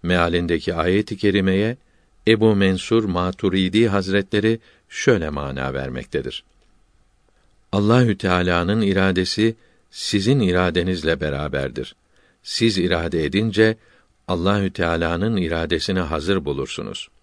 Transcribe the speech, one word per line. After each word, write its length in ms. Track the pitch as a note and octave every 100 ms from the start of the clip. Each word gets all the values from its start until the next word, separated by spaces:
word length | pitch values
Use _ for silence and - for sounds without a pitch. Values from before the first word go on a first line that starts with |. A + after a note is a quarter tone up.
mealindeki 680 | E2+ F2+ E2+ E2+ E2+ D#2+ -
ayet-i 420 | E2 E2 G2 G#2 G2+
kerimeye 600 | G#2 G2 F#2+ F#2+ G#2+ B2+ _ _ _ _ -
Ebu 280 | A2 A2
Mensur 480 | G2+ G2 F#2 - A#2
Maturidi 840 | G#2+ F2 F2+ F#2 G2+ F#2+ F#2 G#2 A2+
Hazretleri 720 | G2 F#2 G2+ F#2+ G#2 A2 A2+ _ _ _
şöyle 400 | - - A2 D#2
mana 440 | C#2+ C#2 C2 C2+
vermektedir. 680 | C2+ C2+ B1 A#1+ D2 B1+ - _ _ _ _ _ _ _ _ _ _ _ _ _
"Allahü 460 | G2+ G#2 B2 A#2+ G2
Teala'nın 640 | F#2+ F2+ F2+ F2 F2 A2
iradesi 760 | G2 F#2+ F#2+ F#2 F2 - A2+ A2+ _ _ _
sizin 480 | - - G#2 G2+ C#3
iradenizle 840 | G2 F2+ F2+ E2+ F2+ F2+ D#2 E2
beraberdir. 720 | D2+ C#2 D2 C#2 C2+ A#1+ B1 _ _ _ _ _
Siz 340 | - - A#2 F#2+
irade 480 | F2 F2 E2+ E2
edince 520 | D2+ F#2 A2 G2+ A2 A2 _ _ _ _ -
Allahü 460 | F2+ F2+ G#2 G2
Teala'nın 640 | - E2+ E2 E2 E2+ G#2+ G#2+
iradesine 640 | E2 E2 D#2+ E2 - F#2
hazır 460 | D#2+ D#2 D#2 F#2+
bulursunuz." 640 | D2 C#2 C2 - G#1+ - - _